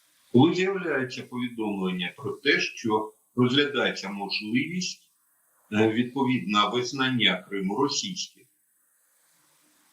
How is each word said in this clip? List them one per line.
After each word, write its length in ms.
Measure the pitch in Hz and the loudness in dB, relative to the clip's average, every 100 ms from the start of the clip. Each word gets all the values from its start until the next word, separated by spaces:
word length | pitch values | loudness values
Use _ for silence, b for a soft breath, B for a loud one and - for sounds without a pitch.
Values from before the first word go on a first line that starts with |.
| _ _ _ | _ _ _
коли 200 | 120 160 | 6 6
з'являється 680 | 180 190 190 170 139 127 123 | 4 0 0 -2 -2 -4 -8
повідомлення 880 | - 123 123 113 107 98 92 90 90 - | -10 -6 -6 -4 -4 -2 -2 -2 -6 -8
про 140 | 101 | -8
те, 280 | - 147 - | -2 0 2
що 540 | - - 113 107 110 - _ 123 | 0 -4 0 0 -2 -12 _ 2
розглядається 760 | 120 139 143 123 104 92 95 | 4 4 2 2 0 -2 -8
можливість, 1040 | 101 95 107 107 123 156 185 180 - _ _ _ _ _ _ - | -8 -6 -6 -2 -2 -2 -4 -6 -10 _ _ _ _ _ _ -4
е, 160 | 104 110 | 2 2
відповідно, 800 | 113 123 131 127 127 90 104 107 | 2 0 0 0 0 2 2 2
визнання 720 | 123 123 139 131 123 101 90 - | 0 -2 -2 0 2 2 0 -4
Криму 260 | 101 95 104 | -4 -2 0
російським, 680 | 143 - 208 180 - _ _ _ _ _ _ _ _ _ _ _ _ _ _ _ _ | 0 -2 -6 -6 -10 _ _ _ _ _ _ _ _ _ _ _ _ _ _ _ _